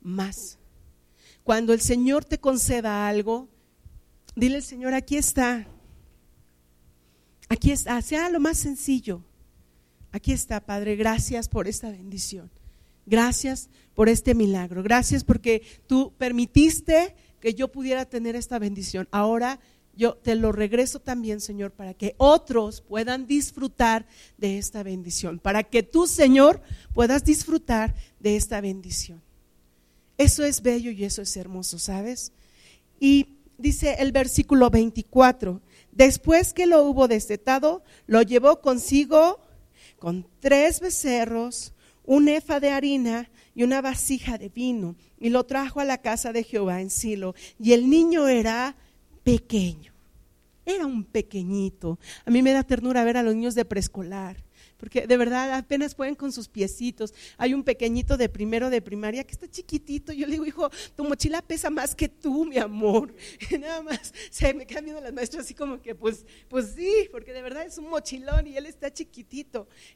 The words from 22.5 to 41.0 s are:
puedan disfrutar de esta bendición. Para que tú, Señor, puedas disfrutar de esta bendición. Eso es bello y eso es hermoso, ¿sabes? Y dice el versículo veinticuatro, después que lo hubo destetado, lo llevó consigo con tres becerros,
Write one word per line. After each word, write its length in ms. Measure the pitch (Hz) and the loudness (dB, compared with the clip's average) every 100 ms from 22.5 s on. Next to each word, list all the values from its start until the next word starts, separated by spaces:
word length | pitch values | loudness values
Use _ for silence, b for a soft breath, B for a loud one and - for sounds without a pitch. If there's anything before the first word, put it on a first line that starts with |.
| 233 214 214 | -2 -2 -8
puedan 460 | - 208 226 254 247 | -10 -6 -4 -4 -2
disfrutar 800 | 285 277 - 262 - 233 226 226 b b b | -2 -2 -6 -6 0 2 2 -4 b b b
de 200 | 202 196 | -4 -4
esta 260 | 196 214 | -8 -10
bendición. 560 | 196 185 175 - 180 170 | -10 -10 -8 -8 -6 -6
Para 240 | 196 208 | -2 -2
que 200 | 220 240 | 0 0
tú, 240 | - 320 339 | 2 2 2
Señor, 540 | - 285 269 285 370 B B B | 6 8 10 8 6 B B B
puedas 300 | - 233 277 | 0 2 2
disfrutar 720 | 285 302 - 311 - 226 220 - b b | 2 0 0 -4 -2 -2 -2 -4 b b
de 160 | 208 208 | -2 0
esta 240 | 208 208 | -2 -4
bendición. 600 | 202 190 185 - - 170 _ _ _ _ _ _ _ _ _ - | -6 -8 -10 -10 -10 -14 _ _ _ _ _ _ _ _ _ 2
Eso 260 | 285 - | 4 4
es 180 | 294 277 | 0 0
bello 300 | 233 240 240 | 0 -2 -4
y 120 | 202 | -6
eso 180 | 202 202 | -6 -6
es 140 | 196 196 | -8 -10
hermoso, 420 | 180 185 185 170 | -10 -10 -10 -8
¿sabes? 520 | - 190 214 247 - b b b b b b - | -8 -6 -8 -10 -12 b b b b b b 0
Y 380 | 277 277 277 - _ - | 4 4 4 -6 _ -4
dice 380 | 208 - 294 277 | -2 0 0 0
el 120 | 269 | 0
versículo 580 | 269 254 - 285 269 240 | 0 0 0 4 6 6
veinticuatro, 920 | 226 226 220 - 254 254 254 190 180 _ b b | 6 2 -2 0 6 6 6 -4 -8 _ b b
después 600 | - 269 - - 330 359 | 6 6 6 4 4 4
que 120 | - 349 | 0 4
lo 180 | 330 | 6
hubo 240 | 285 269 254 | 6 4 2
destetado, 760 | 220 - 208 - 262 302 359 b b b | 2 -2 -6 0 2 2 -2 b b b
lo 140 | 220 | 4
llevó 400 | 220 247 269 285 | 6 6 6 4
consigo 800 | 285 254 - 277 269 311 330 392 _ - _ b b b | 2 0 2 2 4 6 6 2 _ -20 _ b b b
con 300 | 170 180 175 _ | -8 -8 -10 _
tres 420 | 269 277 294 339 | 4 6 4 2
becerros, 920 | 370 - | -4 -4